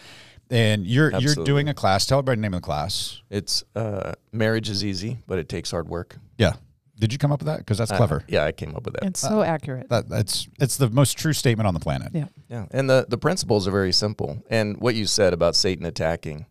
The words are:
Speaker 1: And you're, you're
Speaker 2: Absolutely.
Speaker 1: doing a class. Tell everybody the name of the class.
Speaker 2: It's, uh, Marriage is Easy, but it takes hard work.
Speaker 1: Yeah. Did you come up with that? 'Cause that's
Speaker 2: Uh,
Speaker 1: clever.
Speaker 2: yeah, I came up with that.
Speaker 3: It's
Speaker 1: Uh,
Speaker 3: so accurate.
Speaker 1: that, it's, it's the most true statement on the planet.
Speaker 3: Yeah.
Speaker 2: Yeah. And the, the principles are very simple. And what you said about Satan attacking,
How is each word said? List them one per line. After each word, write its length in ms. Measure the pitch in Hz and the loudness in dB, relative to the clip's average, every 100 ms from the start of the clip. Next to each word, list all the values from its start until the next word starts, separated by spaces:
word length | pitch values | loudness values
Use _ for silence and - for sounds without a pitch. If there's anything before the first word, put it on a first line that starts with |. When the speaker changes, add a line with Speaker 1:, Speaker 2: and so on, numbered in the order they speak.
| - - - - - | -20 -20 -20 -20 -2
Speaker 1:
And 360 | 120 110 107 92 | 2 4 2 2
you're, 240 | 127 151 | 2 4
you're 60 | 95 | 2
Speaker 2:
Absolutely. 280 | 139 147 | 2 2
Speaker 1:
doing 240 | 82 143 147 | 2 2 0
a 60 | |
class. 320 | - 101 95 - | 0 2 2 4
Tell 120 | 135 | 2
everybody 180 | 131 113 | 2 0
the 40 | |
name 120 | 107 | 0
of 80 | 90 | -2
the 40 | 85 | -4
class. 540 | 73 82 - - - _ | -4 -2 -4 -6 -10 _
Speaker 2:
It's, 320 | 101 - - - 107 | -6 -2 -4 -4 -6
uh, 360 | 110 101 - - _ | -4 -4 -6 -10 _
Marriage 360 | 110 110 113 107 | 0 2 2 -2
is 160 | 95 | -4
Easy, 340 | 101 95 107 120 - | -4 -4 -6 -8 -4
but 120 | 92 | -4
it 100 | 76 | -4
takes 220 | 90 82 | -8 -4
hard 180 | 87 82 | -6 -4
work. 280 | 85 90 - - - | -8 -8 -16 -14 0
Speaker 1:
Yeah. 160 | 101 - - _ _ - | 0 0 -10 _ _ -2
Did 140 | 110 | -2
you 60 | 139 | 0
come 140 | 143 | 0
up 80 | 143 | 0
with 60 | 151 | -2
that? 180 | 156 - | -6 -2
'Cause 120 | 104 | -2
that's 120 | 110 | 0
Speaker 2:
Uh, 40 | 98 | 2
Speaker 1:
clever. 280 | 104 78 - | 2 2 0
Speaker 2:
yeah, 160 | 90 | 0
I 80 | 76 | 0
came 220 | - 78 78 | -2 -8 -8
up 80 | |
with 100 | - | -8
that. 100 | - | -6
Speaker 3:
It's 200 | 190 185 | -4 -2
Speaker 1:
Uh, 40 | - | 0
Speaker 3:
so 140 | 214 | 0
accurate. 460 | 175 160 - 127 - | 0 -2 -6 -10 -2
Speaker 1:
that, 160 | 120 - | -2 0
it's, 380 | 113 95 - - - | 0 0 -2 -6 -2
it's 160 | 143 - | -2 2
the 140 | 127 | 2
most 260 | 123 143 - | 4 4 2
true 160 | 160 | -2
statement 340 | - 131 110 104 | 2 2 2 2
on 60 | |
the 60 | 85 | 0
planet. 280 | - 67 - | -2 -4 -4
Speaker 3:
Yeah. 140 | 170 143 - - | -6 -6 -10 -14
Speaker 2:
Yeah. 180 | 120 98 | -12 -4
And 180 | 127 135 | -2 4
the, 160 | 131 - | 4 2
the 80 | 120 | 0
principles 500 | 147 190 151 104 95 | 0 0 2 2 2
are 40 | |
very 220 | 98 92 | 2 2
simple. 500 | - 107 107 69 90 - | 2 0 -2 -6 -6 -2
And 260 | 117 104 104 | 0 0 0
what 140 | 120 | -2
you 120 | 113 98 | 0 0
said 260 | - 95 | 4 4
about 240 | 87 85 - | 4 2 2
Satan 300 | 95 90 85 | 0 -2 -4
attacking, 580 | - 82 85 82 76 - | -2 -2 -2 -6 -12 -14